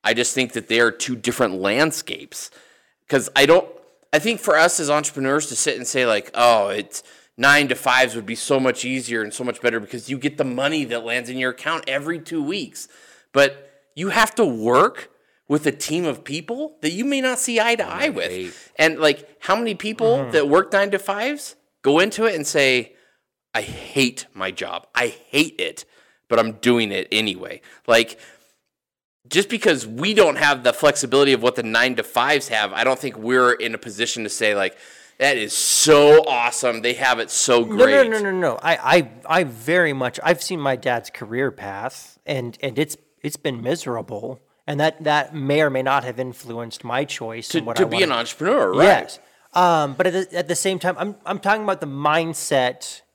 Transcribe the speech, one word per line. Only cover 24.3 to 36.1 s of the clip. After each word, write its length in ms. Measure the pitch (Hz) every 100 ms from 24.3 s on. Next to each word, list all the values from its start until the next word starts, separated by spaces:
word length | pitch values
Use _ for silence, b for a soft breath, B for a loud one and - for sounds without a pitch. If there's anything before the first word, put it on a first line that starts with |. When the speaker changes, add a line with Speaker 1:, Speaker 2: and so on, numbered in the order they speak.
Speaker 1:
my 180 | 98 95
job. 360 | 92 90 87 _ 120
I 120 | 120
hate 480 | - _ 139 160 -
it, 260 | 85 - - b b b _
but 100 | 117
I'm 140 | 113
doing 380 | 107 120 120 107
it 160 | 98 -
anyway." 500 | 107 107 90 90 - B B -
Like, 300 | 117 117 - b b b b _ _ _ _ _ _ _
just 220 | - 202
because 360 | 226 214 143 110
we 280 | 113 185
don't 240 | 214 175 135
have 260 | 151 135
the 100 | 123
flexibility 580 | - 147 - 123 131 139
of 80 | 127
what 120 | 120 123
the 80 |
nine-to-fives 840 | 113 117 123 117 104 123 131 147 -
have, 220 | 110 104
I 100 | 95
don't 140 | 120 131
think 180 | 139 110
we're 340 | 110 127 123
in 200 | 120 113 113
a 20 |
position 460 | 120 101 117 120
to 60 | 107
say, 260 | - 110 101
like, 220 | 95 - B B B _
"That 160 | 135 131
is 140 | 104
so 720 | - - - 151 147 147